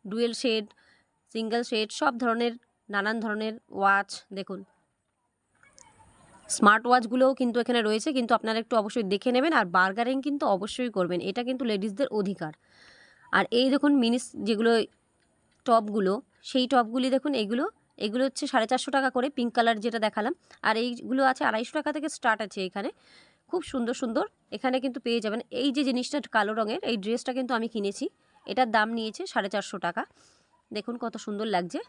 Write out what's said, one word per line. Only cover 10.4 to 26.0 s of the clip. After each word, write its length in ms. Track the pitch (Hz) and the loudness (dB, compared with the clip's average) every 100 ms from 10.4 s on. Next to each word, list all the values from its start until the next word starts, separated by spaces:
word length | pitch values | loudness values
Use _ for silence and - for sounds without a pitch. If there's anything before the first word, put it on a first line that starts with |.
| 262 | 0
অবশ্যই 360 | 190 208 - 247 196 | 0 -2 -4 -4 0
করবেন, 220 | 175 180 185 | 0 0 -2
এটা 120 | 196 240 | -4 -4
কিন্তু 160 | 254 240 | -4 -2
লেডিসদের 360 | 208 214 196 - 214 | -2 -2 -2 -2 0
অধিকার। 340 | 202 190 156 156 _ _ - - - _ - 190 | -2 -4 -8 -10 _ _ -20 -20 -20 _ -2 0
আর 80 | - 233 | 2 2
এই 80 | 262 | 4
দেখুন 180 | 277 285 285 | 4 4 4
মিনিস 200 | 233 240 - - 202 | 4 2 -2 -6 -2
যেগুলো 240 | 214 233 226 - _ _ _ _ _ _ _ | 2 4 4 0 _ _ _ _ _ _ _
টপগুলো, 480 | - 226 214 208 190 208 _ _ - | 4 4 4 0 2 0 _ _ -2
সেই 160 | 262 254 | 0 4
টপগুলি 340 | 254 220 247 254 | 4 4 0 2
দেখুন, 160 | 262 294 262 | 2 0 -2
এগুলো, 220 | 202 240 359 _ _ - | 0 -2 -2 _ _ -6
এগুলো 180 | 214 233 269 | -4 0 -2
হচ্ছে 160 | - 285 | -2 0
সাড়ে 160 | 254 220 | 0 2
চারশো 180 | 254 - 269 | 0 0 0
টাকা 120 | 262 | 0
করে, 120 | 254 269 277 | 0 -2 -2
পিঙ্ক 140 | 240 240 | 0 2
কালার 200 | 233 220 | 2 2
যেটা 140 | 226 226 | -2 -2
দেখালাম। 280 | 214 214 220 349 _ - - | -2 -2 -4 -4 _ -4 -2
আর 80 | 220 | 0
এইগুলো 380 | 247 240 208 262 262 | -2 -4 -4 2 2
আছে 120 | 262 240 | 2 0
আড়াইশো 240 | 220 240 311 | 0 -2 -4
টাকা 100 | - | -4
থেকে 120 | 302 208 | -4 -6
স্টার্ট 240 | - 247 214 | -2 -2 0
আছে 140 | 208 - 185 | -4 -6 -6
এখানে, 220 | 202 240 - _ - _ _ _ | -4 -8 -10 _ -20 _ _ _
খুব 120 | 359 - | -6 -4
সুন্দর 240 | 269 233 254 | -4 -2 -2
সুন্দর 240 | 240 233 - _ _ | -2 -2 -4 _ _
এখানে 220 | 208 254 254 | -4 -2 0
কিন্তু 160 | 262 240 | -2 -4
পেয়ে 140 | 240 233 | -2 -2
যাবেন। 160 | 214 226 - - | 0 -4 -6 -2
এই 80 | 277 | 0
যে 60 | 254 269 | 2 0
জিনিসটা 280 | 247 | 0